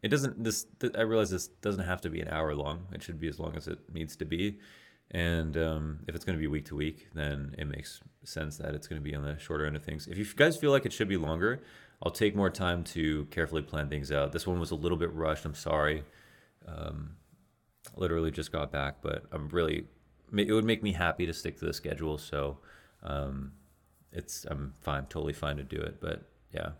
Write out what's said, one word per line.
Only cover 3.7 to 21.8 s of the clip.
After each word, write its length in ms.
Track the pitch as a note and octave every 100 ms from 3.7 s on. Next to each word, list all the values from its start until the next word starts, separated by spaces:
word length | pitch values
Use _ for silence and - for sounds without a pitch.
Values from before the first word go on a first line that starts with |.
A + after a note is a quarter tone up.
| E2 -
needs 240 | E2 D#2+ -
to 80 | D#2
be. 340 | E2 G2+ G2+ - - - _ _
And, 460 | F#2 E2+ E2+ D#2+ D2+
um, 420 | D#2+ D#2 D#2 D2+ -
if 60 |
it's 100 | E2
gonna 140 | - E2+
be 100 | D2+
week 180 | D2 D2
to 100 | D2
week, 320 | D2+ D#2 -
then 420 | E2 D2 C#2+ C#2+ -
it 80 | D2+
makes 360 | C#2+ C#2+ - - _
sense 340 | - - D2+ D2+
that 180 | D2+ D2+
it's 120 | -
gonna 140 | D#2
be 140 | D2 D2
on 80 |
the 140 | C#2+ D2
shorter 260 | - D#2 D2+
end 100 | D2+
of 80 |
things. 240 | D2+ D2+ -
If 100 | F2
you 80 | G#2 -
guys 220 | D3+ D#3+
feel 140 | D3+
like 140 | C#3 C3
it 80 |
should 140 | - G2+
be 100 | F#2+
longer, 460 | D2+ E2 G2+ B2+ - - - _
I'll 80 | F2
take 240 | - G#2+ G2+
more 160 | G2
time 320 | - F#2 F2 E2
to 400 | E2+ D#2 D2+ D2
carefully 380 | - D#2 D#2+
plan 260 | D2 D#2 D2
things 220 | D2+ C#2+
out. 200 | D2 C#2+
This 140 | D#2 F#2
one 140 | F2
was 120 | E2
a 40 | D#2+
little 220 | E2+ E2+
bit 140 | E2
rushed, 320 | D#2 D#2+ D#2 D#2
I'm 100 | D2
sorry. 480 | - D#2 D2+ D#2 C#2+ - - - _ _ -
Um, 480 | D#2 D2+ D2+ D2+ - _ - _ _ _ _ - -
literally 340 | F2+ E2 D#2+
just 220 | D#2 D2+
got 200 | D#2+ D2
back, 260 | C#2+ C#2 -
but 240 | - D2 -
I'm 160 | D#2+ D2
really, 360 | E2+ D#2+ D#2 - - _ _ - G#2
it 160 | G#2
would 140 | G#2+ A2
make 180 | A2
me 80 | G#2
happy 340 | E2+ F2 - F2
to 80 |
stick 240 | E2 E2 -
to 60 | D#2+
the 80 |
schedule. 440 | -